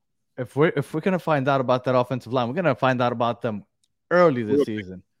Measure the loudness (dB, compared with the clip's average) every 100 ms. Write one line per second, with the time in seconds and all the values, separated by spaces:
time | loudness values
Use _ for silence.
0 | _ _ _ -12 -8 0 0 0 -4 -4
1 | -2 -2 0 0 2 0 2 0 2 0
2 | 0 -4 -4 -2 -2 -2 -2 2 0 2
3 | 0 0 -2 -2 -6 -6 -12 _ _ _
4 | -2 4 4 4 0 0 0 -2 -8 -14
5 | -20 _